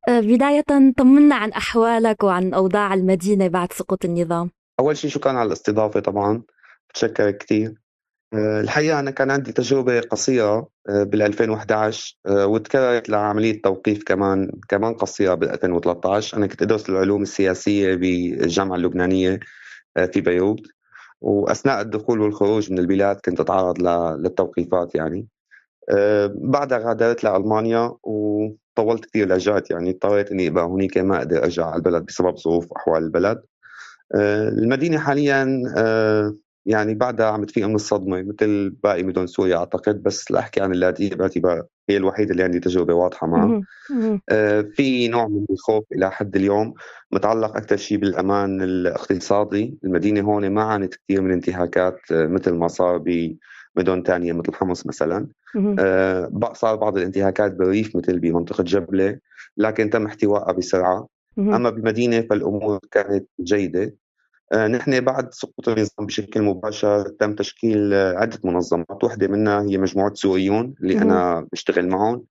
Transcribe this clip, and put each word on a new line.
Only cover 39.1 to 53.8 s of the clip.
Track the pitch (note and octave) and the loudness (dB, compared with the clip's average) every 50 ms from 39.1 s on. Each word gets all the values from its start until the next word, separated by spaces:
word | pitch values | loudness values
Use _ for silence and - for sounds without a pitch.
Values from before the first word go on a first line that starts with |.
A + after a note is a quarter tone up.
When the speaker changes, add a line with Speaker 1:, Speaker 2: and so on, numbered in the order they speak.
| F#2 F#2+ F#2 | -2 -2 -4
Speaker 2:
سوريا | F2+ - - G2 F#2 F2+ | -2 -2 0 0 2 2
أعتقد، | E2+ F2 - - F2+ - G#2 G#2 G#2 - | 0 -2 -4 -6 -2 0 0 -2 0 -2
بس | G2+ G2 - - - | -4 -4 -4 -6 -2
لأحكي | - F#2+ G2+ - - - | -2 -2 -2 -2 -2 -2
عن | G2 F#2+ F#2 | -2 0 0
اللاذقية | F2+ F2+ F#2 F2+ - G2+ G2+ F#2 | 2 2 0 0 0 -4 -4 -2
باعتبار | D#2+ F#2 F#2+ - F2+ E2 F#2 F2 E2 E2+ - _ _ _ - | -2 -2 -2 -2 0 0 0 0 0 -4 -10 _ _ _ 0
هي | G2+ | 0
الوحيدة | G2+ F#2+ F#2+ F#2+ - G#2+ G2+ | 2 2 0 0 0 -2 0
اللي | F#2+ F2 F#2 | 2 0 0
عندي | F2+ F2 F2 | 0 0 0
تجربة | E2+ F#2 F2+ F#2 F2 E2 E2+ | -2 0 0 0 2 2 2
واضحة | E2+ F2+ F2+ F2+ - - | 2 2 0 0 -4 -4
معها. | E2 E2 - - | 0 2 2 4
Speaker 1:
مهم. | G#3+ A#3 G#3+ F#3+ _ - - - - | 4 2 0 -2 _ -16 -20 -12 -6
مهم. | C#4+ B3 A3 A3 G#3+ G3 _ - | -4 -2 0 0 -2 -2 _ 0
Speaker 2:
آه، | - G#2+ G#2+ G#2 G#2 G#2+ | 2 2 4 2 2 0
في | G#2+ G#2+ G#2+ - C#3+ C3+ C3 B2 A#2+ A#2 | 0 -2 -2 0 0 2 2 0 0 0
نوع | A2+ A#2+ A#2 G#2+ | 0 0 0 0
من | G#2 G#2 G#2 G#2 | -2 -4 -2 -4
الخوف | G2 F#2 - - A2 G#2+ G#2+ _ - | -4 -4 0 0 0 0 0 _ -4
إلى | F#2 F#2 F#2+ | -2 -2 -2
حد | F#2+ - G#2 G2 F#2+ | -2 -4 -8 -2 -2
اليوم | G2 F#2+ G2 G2+ G#2 A2 A2+ - - - - - - _ _ - | 0 2 2 2 2 0 -2 -6 -14 -20 -20 -20 -20 _ _ -4
متعلق | - - G#2+ A2+ A2+ A2 G#2+ - | 0 0 0 0 0 0 -2 -4
أكتر | G#2+ G#2 - G#2+ | -6 -2 -2 -2
شيء | G2 - - G#2+ G2+ | -2 0 -4 -2 0
بالأمان | G2 G2 F2+ - F#2 F#2+ G2+ G2+ G2+ G2 F#2+ F#2+ F#2+ | 0 0 0 0 0 0 0 0 0 -2 -2 -2 -2
الاقتصادي. | F#2 F#2 F#2 F2+ F2+ - - - - G2 F#2 - - G2+ G2+ G#2 G#2 G2+ G#2 G#2+ B2+ C#3 - - | -2 0 0 0 -2 -2 -4 -2 -2 -2 -2 0 0 0 0 0 0 0 -2 -2 -2 -6 -8 -4
المدينة | F#2+ F#2 F2 F#2 G#2 G#2 G2+ | 0 0 2 2 2 2 2
هون | G2 G#2 G#2 G#2 G2+ F#2+ | 2 2 0 0 0 0
ما | G2 G#2+ A2 | 0 0 0
عانت | A2 G#2+ G#2 G2 F2+ - | 0 0 -2 -2 -4 -6
كتير | - _ - G2 G2 F#2+ | -12 _ -2 0 0 2
من | F#2 F#2 | 2 0
انتهاكات، | F2 E2+ - F#2 F2+ F2 E2+ E2+ F#2 F2+ F#2 F2+ - - - E2 | 0 0 -4 -2 -2 -4 0 0 0 0 0 -2 -6 -6 -2 0
آه، | E2 D#2+ | 0 2
مثل | D#2 F2 F#2+ - F#2 F2 | 2 0 0 0 0 0
ما | E2+ E2+ E2+ | 0 -2 -2
صار | - - F2+ F2+ F2+ F2 | -2 0 0 0 0 -2
بمدن | D#2 E2+ F2+ E2+ E2+ D#2+ D#2+ - _ - - - - _ _ - | -2 -2 -2 -2 -2 -4 -6 -10 _ -20 -20 -20 -20 _ _ -2